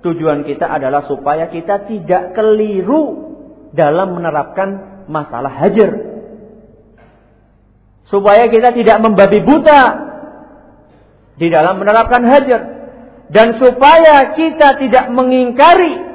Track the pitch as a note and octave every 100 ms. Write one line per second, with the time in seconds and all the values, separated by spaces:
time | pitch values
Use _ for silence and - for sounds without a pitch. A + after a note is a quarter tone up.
0 | F3+ D#3 D#3+ D3 C#3 C#3+ C#3 C#3+ C3+ C#3+
1 | C#3+ C3+ C#3+ D#3 E3 E3 E3 G3+ G3+ G#3+
2 | D#3+ F3+ F3+ A3 G#3+ G#3+ G#3+ G3 F3+ D4+
3 | D4 - - - - - - C#3+ D3+ E3
4 | F#3+ E3+ E3+ D3 - - G3 G3 - -
5 | - D3+ D3 A#2+ C3+ - F3+ A3+ G3 -
6 | - - - - - - _ _ _ _
7 | _ _ _ _ _ _ _ _ _ _
8 | _ G3+ G3+ G#3 A#3 A3+ B3 A#3+ A3 A3
9 | A3 G3 G3 G#3 E3+ D#4 D#4 D4 A#3+ -
10 | - - - - - - _ _ _ _
11 | _ _ _ - E3 E3 E3 F#3+ G3+ A3+
12 | A3+ A#3+ A#3+ C#4+ C4+ A#3 - - - -
13 | - - _ G3+ A3+ A#3 B3+ B3+ C#4 E4
14 | D#4+ D4 B3+ - D#4+ - C#4+ C4+ C4+ B3+
15 | C4 A#3+ B3+ B3+ B3 B3 D#4+ F4+ E4+ -
16 | -